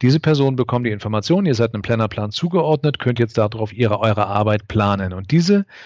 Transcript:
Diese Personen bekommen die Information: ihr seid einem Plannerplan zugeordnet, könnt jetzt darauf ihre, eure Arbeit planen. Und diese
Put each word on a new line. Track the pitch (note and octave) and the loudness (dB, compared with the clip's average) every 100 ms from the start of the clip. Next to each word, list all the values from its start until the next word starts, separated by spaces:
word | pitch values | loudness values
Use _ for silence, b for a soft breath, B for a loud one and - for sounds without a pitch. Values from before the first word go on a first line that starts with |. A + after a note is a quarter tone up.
Diese | B2 D#3 | 2 2
Personen | D#3 D3 C3+ C3 | 2 2 2 0
bekommen | A#2+ B2 | -2 -2
die | A#2+ | -2
Information: | G#2 G#2 G#2+ - F3+ F#3 | -4 -4 -2 0 0 2
ihr | A#2 | 2
seid | A#2 | 0
einem | G#2+ | -2
Plannerplan | F#2+ A2+ G#2+ - G#2 | -2 0 -2 -2 -6
zugeordnet, | - E3+ F3+ D#3 D3+ D3+ - | -4 -2 0 0 0 0 -2
könnt | B2+ A#2 | -2 0
jetzt | A2+ - | 0 0
darauf | G#2+ A2 G#2+ | 0 -2 -8
ihre, | G2+ A2+ G#2 | -2 0 2
eure | A2+ G#2 G2+ | 0 0 0
Arbeit | G#2 G#2+ G#2+ - | 0 0 0 -2
planen. | G#2+ G2+ G2 F#2 | 0 0 0 -2
Und | F#2 G2 | -6 0
diese | D#3+ E3+ G3+ G3 B | 2 4 2 0 B